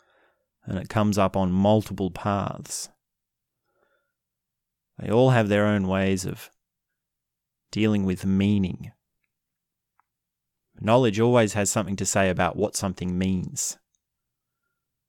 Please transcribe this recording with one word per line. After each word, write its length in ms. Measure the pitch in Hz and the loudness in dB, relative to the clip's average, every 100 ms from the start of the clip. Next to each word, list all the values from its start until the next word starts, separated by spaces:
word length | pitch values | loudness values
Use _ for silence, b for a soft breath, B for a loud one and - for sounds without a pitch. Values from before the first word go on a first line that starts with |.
| _ _ _ _ _ _ | _ _ _ _ _ _
and 140 | - 92 | -10 -8
it 100 | - | -4
comes 300 | 113 107 101 | -2 0 2
up 180 | 95 98 | 0 0
on 160 | 92 | 0
multiple 580 | 92 101 107 - 95 92 | 2 4 2 0 -4 -6
paths. 800 | - 104 101 101 - - - - _ _ _ _ _ _ _ _ _ _ _ _ _ _ _ _ _ _ _ _ - | -4 -4 -4 -4 -8 -12 -12 -12 _ _ _ _ _ _ _ _ _ _ _ _ _ _ _ _ _ _ _ _ -12
They 120 | 92 | 0
all 200 | 110 131 | 4 4
have 180 | 123 104 | 4 4
their 180 | 104 104 | 4 4
own 200 | 104 92 | 2 0
ways 380 | 95 95 95 | 0 0 0
of 260 | 95 - - _ _ _ _ _ _ _ _ _ _ _ _ | -4 -10 -14 _ _ _ _ _ _ _ _ _ _ _ _
dealing 340 | 101 107 104 | 0 2 2
with 200 | 95 92 | 0 -2
meaning. 680 | 95 95 101 104 92 - - - _ _ _ _ _ _ _ _ _ _ _ _ _ _ _ _ _ - | 0 2 2 2 0 -6 -14 -20 _ _ _ _ _ _ _ _ _ _ _ _ _ _ _ _ _ -6
Knowledge 400 | 104 123 123 101 | 2 4 4 2
always 320 | 117 123 107 | 4 4 2
has 180 | 107 101 | 0 -2
something 260 | 117 92 98 | -2 -4 -4
to 100 | 95 | -2
say 240 | 104 98 | 0 2
about 260 | 90 87 78 | 2 0 0
what 200 | 104 - | -4 -2
something 420 | 98 90 92 90 | -6 -6 -4 -2
means. 600 | 92 92 - 135 - - _ _ _ _ _ _ _ _ _ _ _ _ | 0 -2 -4 -8 -10 -10 _ _ _ _ _ _ _ _ _ _ _ _